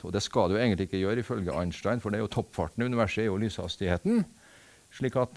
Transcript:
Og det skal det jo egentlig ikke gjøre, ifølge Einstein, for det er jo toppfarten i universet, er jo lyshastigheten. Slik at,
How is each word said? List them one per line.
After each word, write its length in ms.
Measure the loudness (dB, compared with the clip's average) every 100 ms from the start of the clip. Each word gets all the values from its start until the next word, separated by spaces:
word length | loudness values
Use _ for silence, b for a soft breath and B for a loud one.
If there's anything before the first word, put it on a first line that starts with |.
| -4
Og 60 |
det 80 | -4
skal 240 | 0 2 4
det 80 | 4
jo 60 |
egentlig 260 | 2 2 0
ikke 140 | 0
gjøre, 180 | 0 0
ifølge 360 | -2 -4 -2 -2
Einstein, 400 | -2 -2 -2 -2
for 120 | -2
det 80 | -2
er 40 |
jo 80 | -2
toppfarten 500 | -2 -4 -2 -4 -2
i 60 | -2
universet, 360 | 2 0 0
er 40 | 0
jo 120 | 0
lyshastigheten. 840 | -2 -4 -8 -4 0 2 2 2 0 B B B B B B -4
Slik 220 | -2 0
at, 160 | 0